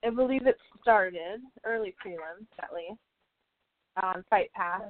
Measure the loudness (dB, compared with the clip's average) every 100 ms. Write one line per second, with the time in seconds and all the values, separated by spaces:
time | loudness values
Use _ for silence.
0 | -2 2 2 4 2 2 _ _ 4 6
1 | 4 -2 -8 -10 -14 -12 -4 -4 -4 -8
2 | -12 -10 -12 -14 -18 -14 -10 -10 -10 -14
3 | _ _ _ _ _ _ _ _ _ -4
4 | -2 -4 2 2 2 -2 -4 -4 -8